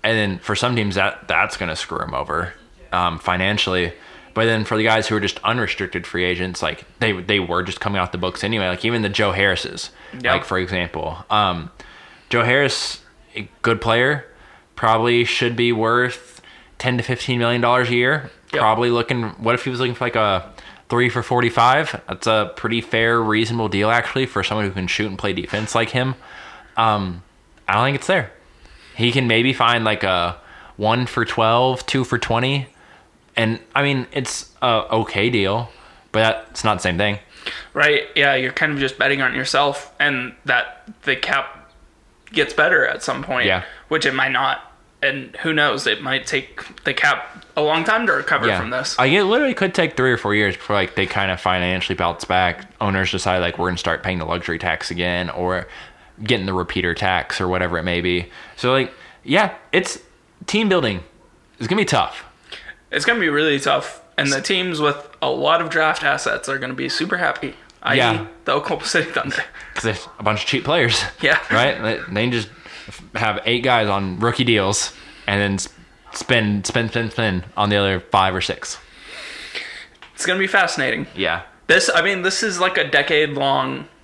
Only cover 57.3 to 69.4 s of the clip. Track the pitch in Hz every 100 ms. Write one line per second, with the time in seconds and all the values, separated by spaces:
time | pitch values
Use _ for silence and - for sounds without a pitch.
57.3 | - 92 92 90 85 87 87 90 87 87
58.3 | - - - 123 131 131 - - - -
59.3 | 185 196 - - 175 180 - - _ _
60.3 | _ - 208 220 180 120 92 - _ -
61.3 | _ _ _ 113 202 196 120 80 - -
62.3 | _ - - - - _ 151 - 240 170
63.3 | 147 156 139 143 143 - - - - 143
64.3 | 139 - 190 185 156 147 143 - - 139
65.3 | 131 143 165 160 156 156 151 139 139 -
66.3 | - - 135 127 131 135 - 170 180 175
67.3 | - 135 - - _ - 135 120 110 104
68.3 | - - 139 - 147 - 170 - - 139
69.3 | -